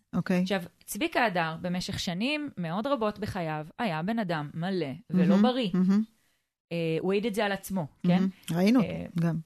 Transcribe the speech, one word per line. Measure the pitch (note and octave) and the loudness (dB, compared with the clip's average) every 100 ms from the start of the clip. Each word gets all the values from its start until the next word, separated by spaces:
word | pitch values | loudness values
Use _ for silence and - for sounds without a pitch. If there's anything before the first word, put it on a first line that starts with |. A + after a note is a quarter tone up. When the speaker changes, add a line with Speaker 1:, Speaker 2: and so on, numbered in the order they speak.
| _ | _
Speaker 1:
אוקיי. | G3 - F3+ | -2 2 2
Speaker 2:
עכשיו, | F#3 G3 - - - | 2 0 -4 -14 -12
צביקה | G#3 D#4 E4 A#3 | -4 -2 2 2
הדר, | F3 D#3+ E3 | 2 -2 -4
במשך | F3 F3+ F#3 - | -4 -4 -4 -6
שנים | - F3 B3+ D4+ D4 - | -4 -2 -2 -2 -4 -6
מאוד | E3 F3 C4+ | -6 -4 -2
רבות | C#4 G#3+ G#3 | 0 0 -2
בחייו, | G#3 F#3+ D#3+ D3+ D#3 - | -6 -4 -4 -4 -8 -6
היה | A3+ D#3 | -4 -2
בן | F3+ A#3 | -2 -2
אדם | F#3 D#3+ D3 | -2 -4 -4
מלא | D#3+ F3+ F#3+ C#3+ C#3 - | -6 -4 -2 -4 -6 -2
ולא | F#3 F3+ G3 | 2 6 6
Speaker 1:
מהמם, | |
Speaker 2:
בריא. | A#3+ B3+ G#3 | 6 4 0
Speaker 1:
מהמם. | F3+ F#3 G#3 A3 _ _ _ _ _ _ | 2 4 4 0 _ _ _ _ _ _
Speaker 2:
אה, | E3+ E3 D#3+ | -4 -2 0
הוא | F3+ | 0
העיד | G3+ A#3 | 0 0
את | G3+ | -2
זה | G3+ | -2
על | |
עצמו, | F#3+ - F#3+ C#3+ - | -2 -4 -6 -6 -2
כן? | F3+ | 2
Speaker 1:
מהמם. | F#3 F#3+ - - | 4 2 -2 -4
ראינו | E3 G3 B3+ | 2 4 4
Speaker 2:
אה, | F3 - - E3 | 2 -2 -6 -2
Speaker 1:
גם. | E3 D#3+ | 0 -2